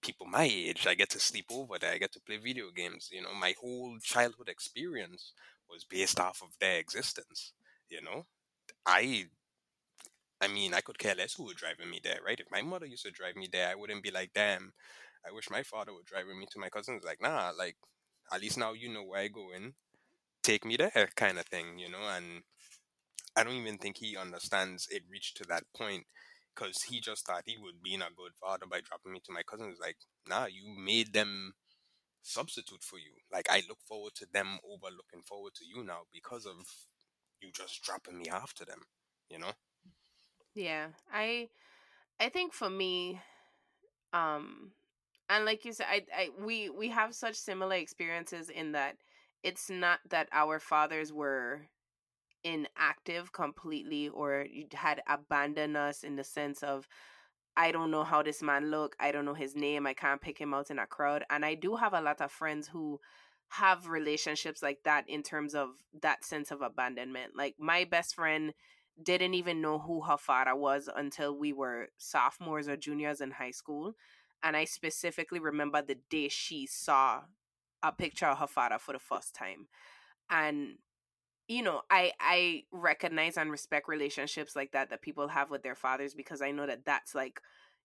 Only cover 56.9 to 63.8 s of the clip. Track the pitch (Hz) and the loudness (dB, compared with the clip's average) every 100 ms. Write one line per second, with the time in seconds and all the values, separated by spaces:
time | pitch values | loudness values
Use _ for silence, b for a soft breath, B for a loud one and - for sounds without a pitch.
56.9 | B B B B B _ - 165 165 160 | B B B B B _ 6 6 6 2
57.9 | 156 156 156 151 151 151 139 151 156 147 | 2 6 6 6 0 2 4 4 0 0
58.9 | - 143 143 147 147 139 143 147 147 143 | 2 2 2 -2 -2 -4 0 0 2 0
59.9 | 135 147 139 - 135 147 139 143 139 104 | 2 2 2 -2 -6 -2 -2 -2 -4 -4
60.9 | - 147 147 - 147 151 160 175 226 226 | 0 2 2 2 0 2 0 0 4 4
61.9 | 185 156 147 143 - 160 151 147 165 156 | 4 2 2 -2 -2 -2 -2 -6 -6 -4
62.9 | 143 b b b b _ - 196 185 | -6 b b b b _ 6 6 6